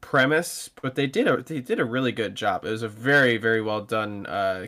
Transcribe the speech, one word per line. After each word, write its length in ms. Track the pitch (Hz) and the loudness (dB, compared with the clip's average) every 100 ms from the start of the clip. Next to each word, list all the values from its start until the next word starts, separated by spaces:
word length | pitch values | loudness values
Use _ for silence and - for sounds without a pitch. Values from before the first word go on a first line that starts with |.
premise, 680 | - 139 131 156 170 - - - | -2 2 4 2 0 -8 -12 -8
but 120 | 135 127 | -8 -2
they 100 | 139 | -2
did 220 | 202 247 | 2 2
a, 140 | - | 2
they 180 | 131 160 | -2 -8
did 200 | 123 226 | -4 -2
a 40 | |
really 280 | 127 123 127 | 0 0 -2
good 220 | 107 104 | -2 -4
job. 300 | 98 107 92 | -2 -2 -2
It 60 | 95 | -2
was 120 | 110 | -4
a 60 | 113 | -6
very, 480 | 104 120 143 127 113 | -4 2 6 6 4
very 260 | 113 113 | 2 2
well 180 | 107 107 | 0 -4
done, 440 | 101 110 107 101 101 | -2 -2 -2 -6 -6
uh, 400 | 95 95 92 | -2 -2 -2